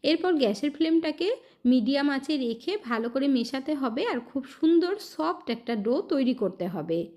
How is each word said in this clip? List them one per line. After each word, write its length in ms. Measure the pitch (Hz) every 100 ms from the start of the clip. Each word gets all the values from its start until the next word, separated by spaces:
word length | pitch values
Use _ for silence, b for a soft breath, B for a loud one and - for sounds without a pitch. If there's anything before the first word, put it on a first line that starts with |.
এরপর 280 | - 330 370 320
গ্যাসের 280 | 226 208 294 294
ফ্লেমটাকে 520 | 320 330 320 311 349 523 b b 247
মিডিয়াম 380 | 254 214 277 285
আঁচে 240 | 269 277 302
রেখে 280 | 240 226 - 415 240
ভালো 180 | 226 233
করে 120 | 262 277
মেশাতে 440 | 262 233 269 269
হবে, 280 | 294 262 226 466
আর 60 | 269 240
খুব 140 | 277 262 -
সুন্দর 380 | 320 339 349 403 -
সফট 340 | - 311 349 - 233
একটা 160 | - 226
ডো 180 | 208 277 370
তৈরি 220 | 285 254
করতে 320 | 254 196 190 180
হবে। 300 | 170 156 165 -